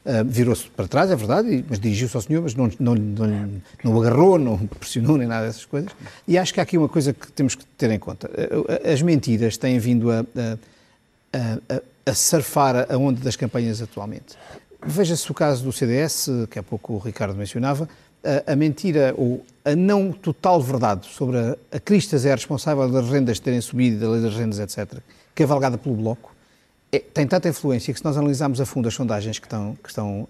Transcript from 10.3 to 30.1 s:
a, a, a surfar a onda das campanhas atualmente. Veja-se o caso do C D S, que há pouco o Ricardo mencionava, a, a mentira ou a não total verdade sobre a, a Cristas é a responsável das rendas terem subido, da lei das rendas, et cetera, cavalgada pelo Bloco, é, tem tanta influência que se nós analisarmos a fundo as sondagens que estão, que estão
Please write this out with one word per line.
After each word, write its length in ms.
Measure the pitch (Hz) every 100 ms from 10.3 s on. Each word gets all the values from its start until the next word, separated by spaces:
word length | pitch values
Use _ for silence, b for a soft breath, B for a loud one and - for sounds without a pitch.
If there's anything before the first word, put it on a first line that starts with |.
| 120 117 110 b b b b _ _ _
a, 440 | 135 117 110 - 127
a, 340 | - _ -
a 20 |
surfar 720 | 104 - 165 - 151 139 123 131
a 20 | 131
onda 240 | 139 123
das 140 | 131 -
campanhas 460 | 123 123 117 107
atualmente. 540 | 113 - 104 - - - B B B - 151
Veja-se 460 | 156 175 170 -
o 20 |
caso 300 | 151 151 131
do 80 | 131
C 160 | - 123
D 80 | 123
S, 520 | 156 - - 123 110
que 80 | -
há 40 |
pouco 300 | 95 110 -
o 60 | 110
Ricardo 360 | 113 - 101 98
mencionava, 540 | 104 - 131 143 160 b b _
a, 300 | - 139 -
a 20 | 139
mentira 580 | 156 143 196 151 135 -
ou 280 | 123 123 - _ 143
a 80 |
não 380 | 156 190 202 190
total 500 | 160 - 147 185 175
verdade 460 | 127 131 117 98 -
sobre 300 | - 131 123
a, 180 | 117 - -
a 80 | 147
Cristas 460 | - 202 - 147 135
é 80 |
a 20 | 131
responsável 540 | - 135 160 143 131
das 200 | 131 120
rendas 300 | 143 123 110
terem 220 | - 123
subido, 400 | 113 123 123 107
da 80 | 113
lei 120 | 117
das 140 | 113 107
rendas, 240 | 113 104
et 100 | 101
cetera, 320 | - 101 - - b b
cavalgada 440 | - 147 143 131 120
pelo 180 | 143 110
Bloco, 400 | 110 120 - _ b b b _ _
é, 80 | -
tem 260 | - - 143
tanta 220 | 185 175
influência 460 | 147 147 123 -
que 60 | 123
se 60 | 165
nós 120 | 143
analisarmos 420 | 147 135 143 127
a 60 | 135
fundo 240 | 143 117
as 40 |
sondagens 460 | 110 123 107 107 110
que 60 | -
estão, 320 | 110 104 -
que 80 | -
estão 380 | - 104